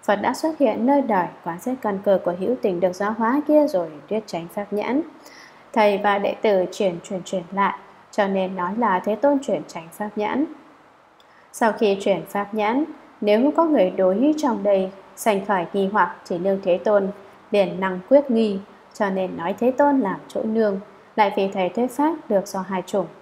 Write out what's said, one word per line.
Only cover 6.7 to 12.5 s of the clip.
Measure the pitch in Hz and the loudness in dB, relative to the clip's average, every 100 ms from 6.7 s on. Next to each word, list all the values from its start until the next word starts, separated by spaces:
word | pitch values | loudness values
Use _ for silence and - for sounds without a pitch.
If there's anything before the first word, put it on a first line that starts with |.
truyền, | - 196 170 | -2 -2 -2
truyền, | - 190 | -8 -10
truyền | - 190 170 | -6 -8 -6
lại, | 196 190 - - - - | -2 -2 -2 -14 -20 -8
cho | - 196 | -2 0
nên | 190 190 190 | 0 -2 -4
nói | 175 214 | -4 0
là | 226 185 | 0 0
Thế | 202 220 | -2 0
Tôn | 285 277 | 2 2
chuyển | 269 175 151 | 0 -4 -4
chánh | 170 165 | -14 -16
pháp | - 214 214 | -10 -8 -4
nhãn. | 208 247 320 - - - _ _ _ _ _ _ _ | -2 -2 -4 -6 -20 -20 _ _ _ _ _ _ _
Sau | - 233 | -2 0
khi | 208 214 196 | 2 0 2
chuyển | 202 175 160 | 0 -2 -2
pháp | 202 202 | -6 -4